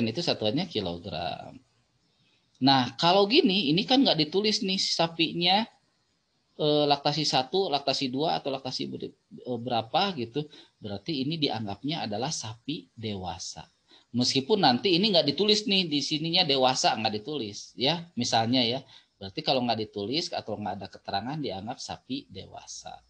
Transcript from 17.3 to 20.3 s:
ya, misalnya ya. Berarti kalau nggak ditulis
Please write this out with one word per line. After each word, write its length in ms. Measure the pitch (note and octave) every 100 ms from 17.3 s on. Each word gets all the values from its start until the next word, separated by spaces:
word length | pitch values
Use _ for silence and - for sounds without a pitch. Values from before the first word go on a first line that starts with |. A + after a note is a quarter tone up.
| D3 G#2+ G2+ -
ya, 320 | - C3 E3+ E3+
misalnya 480 | - A#2+ A#2 A2+ C3
ya. 180 | A#2 C3 - - _ -
Berarti 240 | G2 D#3
kalau 240 | D#3 C3+ A#2+
nggak 240 | A2 G#2+
ditulis 400 | G#2 G2+ D3+ F3